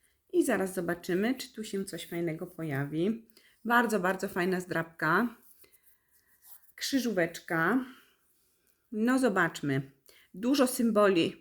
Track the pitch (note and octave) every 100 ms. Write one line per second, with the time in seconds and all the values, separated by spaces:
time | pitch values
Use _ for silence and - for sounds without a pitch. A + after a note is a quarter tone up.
0 | _ _ _ F4 C#4 G3 F#3+ F#3 E3+ F3
1 | - F3+ A3 C4 - - G#3+ G3 F#3+ E3+
2 | - E3+ E3+ D#3+ F3+ - D#3+ C3+ C#3+ D3+
3 | F3+ A3+ - _ _ _ A3 A#3+ A#3+ G#3+
4 | F3 F#3+ G3 F#3+ F3+ F#3 F#3 D#3+ D#3+ -
5 | D#3 F3 A#3+ - - - - _ _ _
6 | _ _ _ _ - - - - - C4+
7 | A#3 F#3 E3+ - - E3 E3 C4 B3+ -
8 | _ _ _ _ _ _ _ _ _ G#3+
9 | A#3 C4 B3+ F#3+ E3 - C#3+ C3+ - _
10 | - - _ F3+ A#3+ C#4+ B3+ B3+ A#3 G#3
11 | G3+ F3+ - -